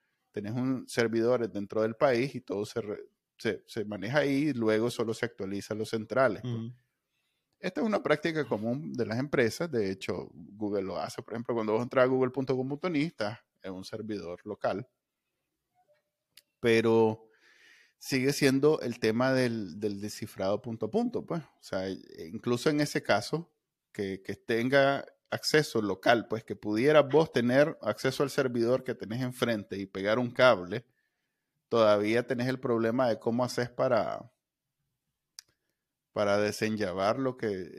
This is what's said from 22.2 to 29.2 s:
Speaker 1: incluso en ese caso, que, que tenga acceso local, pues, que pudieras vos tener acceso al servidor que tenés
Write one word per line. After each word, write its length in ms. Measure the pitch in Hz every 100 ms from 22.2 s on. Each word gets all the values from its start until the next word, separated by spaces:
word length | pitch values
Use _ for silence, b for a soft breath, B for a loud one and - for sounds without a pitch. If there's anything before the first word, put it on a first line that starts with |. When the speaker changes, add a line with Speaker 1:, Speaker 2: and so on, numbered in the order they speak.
| 82
Speaker 1:
incluso 420 | 110 120 120 156
en 120 | 147
ese 220 | 147 151
caso, 480 | - 104 - 156 170 _ _ _ _
que, 300 | - 98 95
que 140 | - 98
tenga 720 | - 113 123 139 139 139 - _ _
acceso 500 | 120 - 156 147 117
local, 460 | 104 95 107 117 101
pues, 160 | 110
que 120 | - 104
pudieras 500 | 104 107 139 156 135
vos 220 | 143 160
tener 460 | 127 120 131 151 -
acceso 420 | 107 107 135 131
al 60 | 139
servidor 540 | - 131 120 117 127
que 120 | 127 110
tenés 260 | 98 117